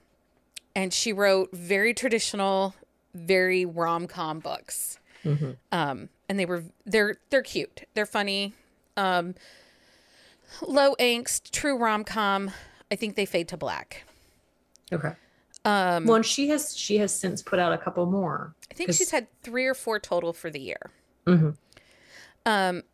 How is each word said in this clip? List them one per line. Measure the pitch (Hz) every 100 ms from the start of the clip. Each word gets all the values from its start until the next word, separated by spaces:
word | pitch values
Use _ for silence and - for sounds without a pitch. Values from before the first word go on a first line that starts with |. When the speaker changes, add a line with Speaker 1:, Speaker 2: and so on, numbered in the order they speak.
| _ _ _ _ _ - _ -
Speaker 1:
and | 190
she | - 233
wrote | 196 202 190 185
very | 175 175 196 220
traditional, | 233 254 220 - 202 196 190 190 - - _ _
very | 180 165 185 185 185 180
rom-com | 165 170 170 175 180 156 156
books. | 151 - - - - - _ -
Speaker 2:
Mm-hmm. | 160 147 143 127 -
Speaker 1:
Um, | 180 147 123 - _ -
and | 196
they | 175
were, | 175 165 _ -
they're, | 220 208 - -
they're | 269
cute. | - 185 - - -
They're | - 208
funny. | 220 202 196 202 - _ _ _ -
Um, | 190 180 175 180 - - - _ _ _ _ _ - _ - -
low | - 277 277 277
angst, | 247 240 240 - -
true | - 294 262
rom-com. | 233 214 214 220 202 196 196 - - - -
I | 202
think | 214 208
they | 196
fade | 180 170
to | 170
black. | 131 76 - - - _ _ _ _ _ _ _ -
Speaker 2:
Okay. | 170 156 165 _ _ _ -
Speaker 1:
Um, | 214 202 185 175 214
Speaker 2:
Well, | 226
and | 226
she | - 285
has, | 302 - -
she | - 208
has | 202 -
since | 185 -
put | - 180
out | 175
a | 165
couple | - 180 175
more. | 196 175 143 151 - -
Speaker 1:
I |
think | - 359
Speaker 2:
'Cause | 175
Speaker 1:
she's | 359
had | 302 226 _
three | - 240 262
or |
four | 262 - 214
total | - 175 170
for | 170 170
the | 151
year. | 120 - - _ _ _ -
Speaker 2:
Mm-hmm. | 180 156 151 _ - _ _ - - - _ -
Speaker 1:
Um, | 208 185 180 -